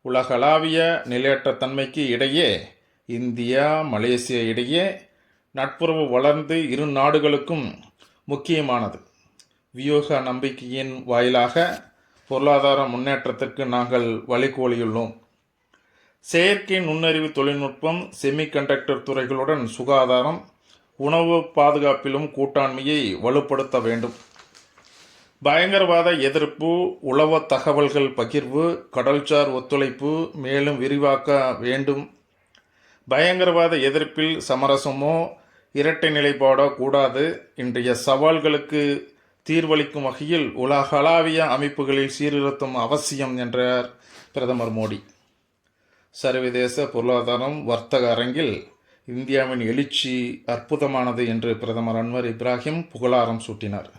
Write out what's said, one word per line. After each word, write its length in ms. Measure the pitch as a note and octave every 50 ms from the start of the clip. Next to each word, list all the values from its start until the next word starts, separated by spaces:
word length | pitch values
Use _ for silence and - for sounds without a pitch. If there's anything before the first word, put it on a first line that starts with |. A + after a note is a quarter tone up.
உலகளாவிய 1000 | _ C3 B2+ B2+ C3 - C3+ A#2+ B2+ D3 D#3 D#3+ D#3 D#3+ D#3+ D#3+ E3 E3 E3+ D#3+ -
நிலையற்ற 480 | B2+ B2 B2 B2+ C3+ C3+ C3+ - C#3+ B2+
தன்மைக்கு 540 | - C3+ C3 C3+ C#3 C3+ C3 - D#3+ D3
இடையே 540 | C3 A#2+ A#2+ C3+ C#3 C#3 D#3+ F3 B2+ G2 E2 F2+ - _ _ _ _ _ _ _
இந்தியா, 720 | - A#2+ A#2+ B2 B2 A#2 A#2+ A#2+ A#2+ B2 C3+ C#3+ D3+ D#3 D#3
மலேசியா 640 | D#3 D3+ A#2+ G#2 A2 A#2+ B2 A#2+ A#2+ - B2+ A#2+ A#2
இடையே 540 | A2+ A2+ A2+ B2 B2 D3 E3+ F#3 G3 - - - _ _ _ _ _ _ _ _ _
நட்புறவு 580 | _ C3+ C3+ C3+ - - E3 E3 D#3+ D#3+ D3+ C3
வளர்ந்து 640 | A#2+ B2 C3+ C#3+ D3 D#3 D#3 C#3+ D#3+ E3 D#3+ C3+
இரு 160 | B2 C3+ D3+
நாடுகளுக்கும் 960 | D3+ C#3 C3+ C3+ D3 D3+ D#3 D3 D3 D3 C#3 C#3+ - E3+ D#3 C3 F#2+ - - - - _ _ _ _ _ _ _
முக்கியமானது. 760 | - C#3+ C#3 C#3 - E3+ D#3 D3 C#3 B2 A#2+ A2+ G2 F2 - - _ _ _ _ _ _ _ - _ _ _ _ _
வியூக 500 | _ B2 C3+ C#3+ D3 D3 D3 D3 D#3 C3+
நம்பிக்கையின் 840 | C3 C3 B2+ B2+ C3+ C3+ B2+ - B2 B2 B2+ C3+ C3+ C3+ C3 C3 C3
வாயிலாக 800 | B2+ A#2+ A#2+ B2 B2 B2+ B2 A#2+ A#2+ - E3 E3+ F3+ - - - - _ _ _ _ _ _ _ _
பொருளாதார 560 | C3+ C3 C3+ D3 D3 C#3 C3+ C#3 C#3 C3+ C#3
முன்னேற்றத்திற்கு 840 | B2+ A#2+ B2 B2+ C#3 C#3 B2+ - B2+ B2 - C#3 C3 - - C3+
நாங்கள் 500 | B2 B2 B2 B2 A#2+ B2+ B2 A#2+ A#2 A2+ A2 - -
வழிகோலியுள்ளோம். 880 | B2 A#2+ C3 C3+ C3 C3 B2+ B2+ A#2+ A#2 A#2 A2 A2 A#2 A#2 G#2 G#2+ - _ _ _ _ _ _ _ _ _ _ _ _ _ _ _ _ _ _ _ _
செயற்கை 600 | _ - - E3 F3 G3 G3+ G3 G3+ - F#3+ F#3+
நுண்ணறிவு 520 | F3+ D#3+ D#3 D#3+ E3 E3 D#3 D#3 D#3 D3+ D3+
தொழில்நுட்பம், 800 | C#3 C#3 C#3+ C#3+ C#3+ C#3+ C3+ C3 - - D#3 E3 F3 - - - - -
செமிகண்டக்டர் 800 | C#3 C#3 D3+ D#3 D3+ - D3 C#3 C#3 C#3 C3+ - - C#3 B2 -
துறைகளுடன் 600 | - C3+ C3 C3 B2 C#3 C3 C3 D3 D#3 D3 B2
சுகாதாரம், 840 | A2+ - - B2+ B2+ C#3 C3+ C3 B2 B2+ B2+ B2+ D3 E3 F3 - - _ _ _ _ _ _ _ _ _
உணவு 400 | _ C3+ C#3+ D#3+ E3 E3+ E3 E3+
பாதுகாப்பிலும் 960 | E3 E3 E3 - D#3+ D3 D3 D3 D3 C#3+ C#3+ C3+ - - C#3 C3+ C#3 D3+ D3 -
கூட்டாண்மையை 880 | C3+ C#3 C3+ - D3 C#3 C3 B2+ C3 C3+ C#3+ D3+ D3+ C3+ G#2 F#2 - F#2
வலுப்படுத்த 600 | A#2+ C3 C#3+ C#3 - C#3+ C3 C3+ C3 - B2+ A2+
வேண்டும். 300 | A2+ A#2 A#2 A2+ A#2 A2+ - - _ _ - - _ _ - _ _ _ _ _ _ _ - - - _ _ _ _ _ _ C#3
பயங்கரவாத 680 | C#3 D3 D#3+ F3+ F#3 G3 G3 F#3+ F3 E3+ E3+ E3 F3 F3
எதிர்ப்பு, 840 | D#3 C3+ C3+ C3+ D#3 D3 D3 - - D#3 E3 E3+ F3 F3+ F3+ - -
உளவு 460 | - C3+ B2+ C#3+ D#3 D#3 D#3+ D#3+ D#3+
தகவல்கள் 680 | - C#3 B2+ - D#3 C#3+ C#3+ D3 C#3 C#3+ D3 C#3 C3 B2+
பகிர்வு, 680 | - A#2 A2+ A#2 D3 C3+ B2 C3 D3 D#3+ E3+ E3+ E3+ - - -
கடல்சார் 600 | C3 B2 C3 C#3+ D3 C#3+ - D3+ D3 C#3+ C3+ C3
ஒத்துழைப்பு 760 | C3 B2+ B2+ C#3+ C#3 C#3 C3 C3 - C#3 D3 D#3 D#3+ E3 D#3+ -
மேலும் 440 | D3+ C3+ B2+ C3+ C#3 C#3+ D3 D3 C3
விரிவாக்க 760 | B2 C3 C#3+ C#3+ C#3+ C#3+ C#3 C3+ - - C#3+ C#3 C3+ C3 A#2
வேண்டும். 580 | F#2+ A#2 B2 B2+ C3+ C#3 C#3 C#3 C#3 C#3+ - _ _ _ _ _ _ _ _ _ _ _ _ _ _ _ _ _ _ _ -
பயங்கரவாத 680 | B2+ C#3 D#3+ F3+ F#3 F#3 F#3 F3+ E3+ E3+ E3+ E3+ E3+
எதிர்ப்பில் 640 | D3+ C3 C3+ C#3 D#3 D#3 D3+ - - D#3 D#3+ D#3+ - - -
சமரசமோ 800 | C3+ B2+ C#3 C#3 C#3 C3+ - D3 C3+ C3+ C#3 D3 E3 E3 E3 - - - _ _ _ _ _ _ _
இரட்டை 380 | C#3+ C#3+ D#3+ D#3 - - D#3+
நிலைப்பாடோ 640 | D3+ D3 C#3+ C#3+ C#3+ C#3+ C3+ C3+ C3+ C3 C#3+ C#3+ C#3
கூடாது. 800 | - B2 C3+ C#3 C#3 C3+ B2+ A#2+ C3 D3 E3 E3+ - - _ _
இன்றைய 420 | - B2+ B2 A#2 C3+ A#2+ B2+ A#2+ A2+ -
சவால்களுக்கு 960 | - C3+ C3+ D3 D#3+ E3 D#3+ D3 D#3 D3+ D3 C#3+ - D3+ D3+ D3 C#3+ C#3+ C#3 - - _ _ _ _ _ _ _ -
தீர்வளிக்கும் 540 | D#3 E3 D#3+ D#3 D#3 D3+ D3 C#3+ - D3 C#3
வகையில் 500 | C3 B2+ - D3+ D3+ E3+ E3 D3 A#2 -
உலகளாவிய 920 | B2 B2+ C3 C#3+ C#3+ C#3 C3+ D3+ C#3+ C#3+ D#3+ E3 E3+ E3 D#3+ D#3+ D#3+ D#3+
அமைப்புகளில் 640 | D3+ B2 C3+ C#3+ C#3+ C#3+ - C#3+ C3+ C#3 C#3 C3+ C#3
சீர்திருத்தம் 680 | C3+ - D3 D3 D3 C#3+ C#3 C#3 C#3 C#3 C#3 C3 B2+
அவசியம் 600 | B2 A#2 A2+ C#3+ D3 D3 - D3 C3+ C#3 C3 B2+
என்றார் 540 | B2+ B2 A#2+ A#2 B2 B2 B2 B2+ B2 A#2+ A#2+ - _ _ _ - - - _ _
பிரதமர் 400 | C#3 B2+ B2 B2+ B2 A#2 A2+ A2
மோடி. 300 | A2 A2 G#2+ G#2+ G2 - _ _ _ _ _ _ _ _ _ _ _ _ _ _ _ _ _ _ _ _ _
சர்வதேச 760 | _ - - C3+ B2+ C3 B2+ B2+ B2 B2 B2 B2 B2 - C#3+
பொருளாதாரம் 800 | C#3 - A#2+ A#2 B2 B2+ B2 A#2 A#2+ B2 B2 B2+ C#3 D3+ D3+ C#3+
வர்த்தக 460 | A#2 A#2 A#2 A#2 - - C3+ B2 A#2+
அரங்கில் 580 | A#2 A#2 B2 B2 B2+ D3+ E3 B2+ G2+ D2+ - - _ _ _ _ _ _ _ -
இந்தியாவின் 520 | B2 B2 C3+ C3 C3+ C3+ C3 C3 C3 B2
எழுச்சி 840 | A#2 A2 A#2 C3 C#3+ C#3 - - - C3+ B2+ B2+ B2 A#2+ B2+ - _
அற்புதமானது 800 | - A#2+ A#2 - - D3+ D3 D3 C#3 C3+ C3 B2 B2 A#2 A#2 B2
என்று 300 | A#2 A2+ A2+ A2 A#2 A2+
பிரதமர் 400 | G#2+ A#2 A2 G#2+ A2+ A2+ A2+ A2+
அன்வர் 300 | A2+ A2+ A#2 A#2+ B2+ A#2+
இப்ராஹிம் 640 | A#2+ A2+ A2+ A#2+ B2 B2 A#2+ B2 D3+ D#3 E3 E3 -
புகழாரம் 500 | - A#2+ A#2+ B2 B2+ B2 A#2 A2+ A#2 A2+
சூட்டினார். 480 | A2 - G#2+ G#2 A2+ G#2 G2+ G2+ D#2+ - _